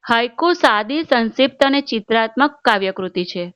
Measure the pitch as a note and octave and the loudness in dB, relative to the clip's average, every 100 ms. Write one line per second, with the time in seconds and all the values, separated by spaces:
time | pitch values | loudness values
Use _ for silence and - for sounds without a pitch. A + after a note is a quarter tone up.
0 | - A#3 A#3+ A#3+ E4+ F4 C#4 G#3 G#3+ D4 | 0 0 0 -2 0 2 2 2 -2 -4
1 | D#4+ B3 A3+ - C4 C4+ C4+ C#4 C#4+ A3+ | 0 0 0 0 0 2 0 2 -2 -6
2 | - A3+ A3+ A#3 C#4+ C#4+ - G#3 F#3+ F#3+ | 0 0 0 0 -2 0 0 0 -2 -4
3 | F#3 F#3 F3 F3+ F3 | -6 -6 -6 -8 -10